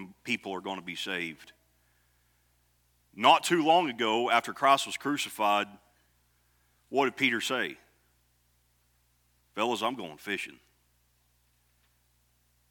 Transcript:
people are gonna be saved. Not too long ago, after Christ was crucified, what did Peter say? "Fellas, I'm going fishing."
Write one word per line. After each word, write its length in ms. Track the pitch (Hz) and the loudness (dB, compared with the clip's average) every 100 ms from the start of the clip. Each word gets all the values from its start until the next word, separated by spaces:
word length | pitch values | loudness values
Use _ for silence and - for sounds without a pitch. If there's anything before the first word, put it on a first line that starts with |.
| 92 - - | -16 -16 -8
people 260 | 117 101 | -8 -6
are 80 | 92 | -8
gonna 220 | 98 95 | -8 -10
be 160 | 87 85 | -10 -10
saved. 560 | 101 90 85 78 - _ _ _ _ _ _ _ _ _ _ _ _ _ _ _ _ 95 | -8 -6 -6 -10 -20 _ _ _ _ _ _ _ _ _ _ _ _ _ _ _ _ 2
Not 300 | 123 156 - | 4 4 4
too 180 | 170 | 2
long 260 | 151 170 160 | 4 4 2
ago, 400 | 117 113 113 120 | -2 0 2 4
after 220 | 117 113 | 2 2
Christ 340 | 98 135 139 104 | 0 4 4 2
was 120 | - | -6
crucified, 680 | 139 147 - - 104 104 101 98 _ _ _ _ _ _ _ _ _ _ _ | -6 -4 -6 -2 2 2 0 -10 _ _ _ _ _ _ _ _ _ _ _
what 160 | 131 131 | 0 0
did 100 | - | 0
Peter 240 | 135 113 | 0 0
say? 380 | - 127 87 67 _ _ _ _ _ _ _ _ _ _ _ _ _ _ _ _ _ | -2 -2 -4 -8 _ _ _ _ _ _ _ _ _ _ _ _ _ _ _ _ _
"Fellas, 280 | 104 117 110 | -4 -2 -2
I'm 140 | 110 127 | -4 -4
going 220 | 87 78 | -10 -12
fishing." 420 | 101 95 - 65 _ _ _ _ _ _ _ _ _ _ _ _ _ _ _ _ _ _ _ _ _ | -6 -6 -8 -16 _ _ _ _ _ _ _ _ _ _ _ _ _ _ _ _ _ _ _ _ _